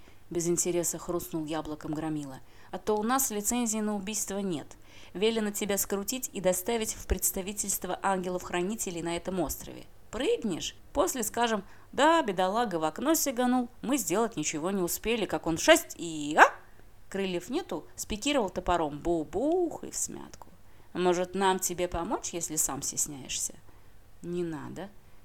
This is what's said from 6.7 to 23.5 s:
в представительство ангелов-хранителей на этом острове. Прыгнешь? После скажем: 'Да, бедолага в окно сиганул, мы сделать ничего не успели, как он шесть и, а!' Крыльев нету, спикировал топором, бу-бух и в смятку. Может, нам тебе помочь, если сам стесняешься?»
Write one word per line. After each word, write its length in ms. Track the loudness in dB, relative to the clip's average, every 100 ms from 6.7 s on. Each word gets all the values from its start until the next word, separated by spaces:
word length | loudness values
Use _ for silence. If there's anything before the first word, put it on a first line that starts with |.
| 0 0
в 140 | -4 -2
представительство 920 | 0 0 -2 -4 -4 -2 -2 -2 -2
ангелов-хранителей 1000 | 2 2 0 -2 -2 0 0 -2 -4 -4
на 160 | -2 -2
этом 240 | -2 0
острове. 440 | 0 -2 -10 -12 -14 -18 -10
Прыгнешь? 640 | -2 0 2 0 -2 -4 -10 -4
После 300 | 2 2 2
скажем: 400 | -2 2 2 2 -2 -14 -6
'Да, 300 | 4 6 6
бедолага 540 | 4 2 2 4 2 2
в 60 |
окно 300 | 0 0 2
сиганул, 560 | 4 2 2 4 4 0 -4
мы 160 | -2 0
сделать 380 | 2 2 2 0
ничего 360 | -2 -2 0
не 100 | 2
успели, 440 | 0 0 0 0 0
как 220 | 0 0
он 100 | 4
шесть 380 | 8 8 8 -8
и, 380 | -8 -4 2 8
а!' 160 | 8 8 -14 -18 -18 -18 -8
Крыльев 400 | -2 0 -2 -2
нету, 360 | -4 -4 -6 -8 -10
спикировал 540 | -6 -2 2 2 2
топором, 500 | -2 2 2 2 -2
бу-бух 840 | 0 0 0 0 2 2 2 -2
и 80 | -8
в 40 | -6
смятку. 540 | -6 -6 -12 -16 -18 -18 -20 -18 -10
Может, 420 | 0 2 4 2 2
нам 240 | 2 4
тебе 280 | 0 -2 -2
помочь, 460 | -2 -2 -2 -4
если 220 | -6 -4 -2
сам 260 | -2 -2
стесняешься?» 720 | -4 -2 -4 -4 -8 -4 -6